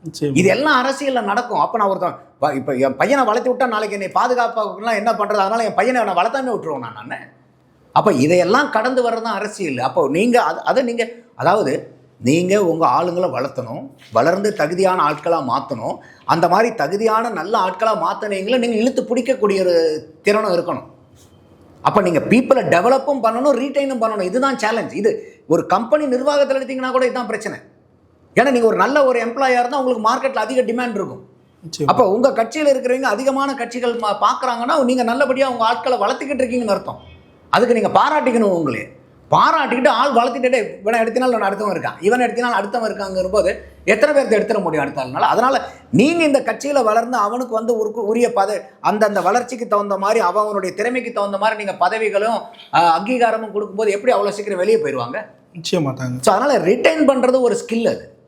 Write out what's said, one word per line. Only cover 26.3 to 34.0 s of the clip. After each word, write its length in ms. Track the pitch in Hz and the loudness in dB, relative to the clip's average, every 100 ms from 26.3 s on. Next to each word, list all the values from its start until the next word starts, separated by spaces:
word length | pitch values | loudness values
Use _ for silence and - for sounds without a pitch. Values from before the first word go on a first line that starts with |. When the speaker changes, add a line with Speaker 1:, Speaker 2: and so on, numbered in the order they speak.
| 285 277 269 | 2 2 0
Speaker 2:
எடுத்தீங்கன்னா 300 | 254 262 254 | -4 -6 -2
கூட 140 | 254 | 0
இதுதான் 220 | 254 247 226 | 0 -2 -6
பிரச்சனை. 320 | 220 202 143 - _ _ _ _ _ _ | -6 -8 -10 -16 _ _ _ _ _ _
ஏன்னா 160 | - 262 | 2 4
நீங்க 160 | 247 226 | 4 2
ஒரு 100 | 175 | 4
நல்ல 280 | 202 294 | 2 4
ஒரு 220 | 269 240 226 | 4 2 -2
எம்ப்ளாயா 320 | 240 262 247 | -2 2 2
இருந்தா 240 | 240 285 | 0 -2
உங்களுக்கு 240 | 254 233 220 | -2 0 0
மார்க்கெட்ல 260 | 262 269 | 0 -2
அதிக 280 | 233 214 254 | -2 -2 0
டிமாண்ட் 320 | 226 233 247 | 0 -2 -4
இருக்கும். 300 | 202 165 - - _ _ _ 165 | -4 -8 -10 -20 _ _ _ -18
Speaker 1:
நிச்சயமா. 180 | - 147 | -4 0
Speaker 2:
அப்ப 220 | 226 220 | 4 4
உங்க 200 | 208 262 | 6 2
கட்சியில 380 | 226 226 311 294 | 2 -2 0 2
இருக்கிறவங்க 340 | 262 240 254 | 2 2 0
அதிகமான 540 | 262 208 262 269 277 | 0 0 0 0 -2
கட்சிகள் 400 | 254 233 247 240 | -2 -6 -4 -4
மா-, 220 | 233 | -2